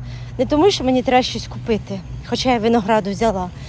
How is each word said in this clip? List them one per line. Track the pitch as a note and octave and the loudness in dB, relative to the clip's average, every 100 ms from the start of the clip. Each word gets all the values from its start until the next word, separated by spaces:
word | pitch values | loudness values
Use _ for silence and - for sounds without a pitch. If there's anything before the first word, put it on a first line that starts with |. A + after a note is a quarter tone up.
| - - - - | -8 -12 -8 -4
Не | B3 | 0
тому, | D4 G4 | 4 4
що | F#4+ | 4
мені | B3+ B3+ | 2 2
треба | C4 B3+ | 4 2
щось | - A3+ - | 2 -4 -10
купити, | - - G#3 - F#3+ - - - | -8 -2 -2 -4 -10 -10 -12 -6
хоча | A3+ C4 | -2 0
я | A#3+ | 2
винограду | A3+ A#3 G3+ G#3+ G3+ | 4 2 4 2 0
взяла. | F#3+ A3+ F#3+ F3+ - | 0 0 0 -4 -10